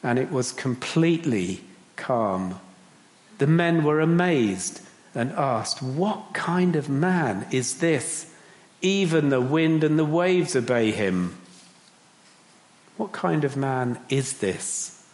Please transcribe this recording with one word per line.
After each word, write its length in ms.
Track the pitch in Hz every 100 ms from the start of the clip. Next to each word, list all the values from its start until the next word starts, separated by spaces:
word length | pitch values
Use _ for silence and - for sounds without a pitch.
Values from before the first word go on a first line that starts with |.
and 160 | 127 123
it 120 | 131
was 220 | 131 123
completely 1080 | - 131 120 - 165 165 165 151 110 90 92 - - - -
calm. 640 | - 123 107 95 92 92 - - - - - _ - -
The 80 | 139
men 360 | 165 170 170
were 180 | 151 151
amazed 800 | 160 170 180 156 110 92 - - - - -
and 180 | - 123
asked, 500 | 175 139 117 107 -
"What 520 | 131 139 202 - -
kind 420 | - - 175 180 160
of 140 | 139
man 560 | 139 180 180 139 95 107
is 260 | 131 123 -
this? 500 | 165 151 - - - - - - - _
Even 480 | 185 196 185 160 143
the 100 | 131
wind 420 | 127 156 160 160
and 160 | 151 156
the 60 |
waves 500 | 151 165 180 180 165
obey 380 | - 120 123 110
him." 460 | 104 98 92 90 - - - - - - _ _ _ - - _ - _ _ - -
What 140 | -
kind 300 | - 180 160
of 140 | 147 135
man 420 | 135 131 123 117 -
is 240 | 135 127
this? 580 | - 98 92 - - - - -